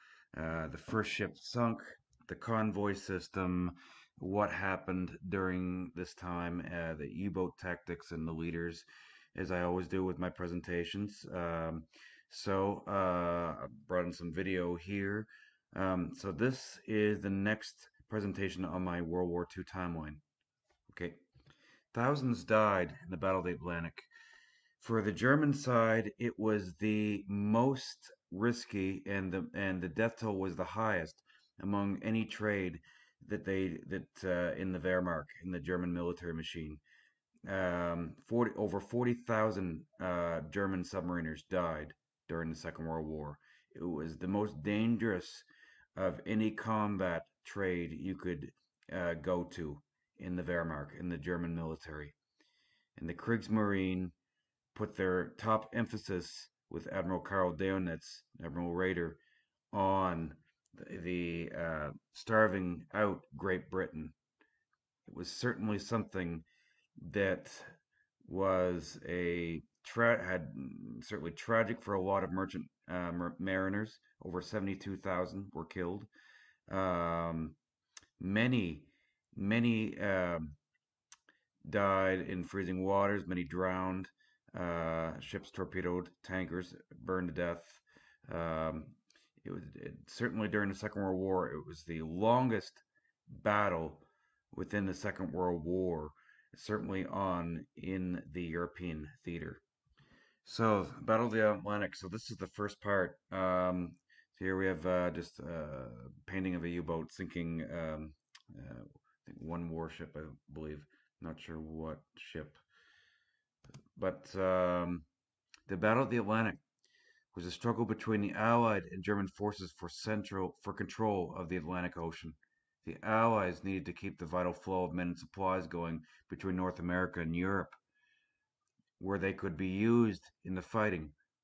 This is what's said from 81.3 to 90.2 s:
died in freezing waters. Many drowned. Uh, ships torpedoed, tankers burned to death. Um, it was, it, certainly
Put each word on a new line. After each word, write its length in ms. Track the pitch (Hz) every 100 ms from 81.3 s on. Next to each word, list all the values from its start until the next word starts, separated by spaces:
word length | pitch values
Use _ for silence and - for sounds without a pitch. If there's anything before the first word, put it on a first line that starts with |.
| _ _ _ -
died 520 | 104 98 95 95 92
in 240 | - 92 85
freezing 400 | 98 90 92 95
waters. 420 | 98 101 101 90
Many 160 | 90
drowned. 640 | 76 87 92 92 92 92 92 _ _ _ _ -
Uh, 540 | 87 85 80 80 82 -
ships 320 | - 101 -
torpedoed, 580 | - 92 90 87 90 90 _
tankers 500 | - 92 87 90 87 - - -
burned 240 | 62 92 87
to 40 |
death. 300 | 82 87 85 - - _ - _ _ -
Um, 540 | 85 82 80 80 78 76 - _ _ _ _ -
it 60 |
was, 120 | 90 - -
it, 180 | - - -
certainly 440 | -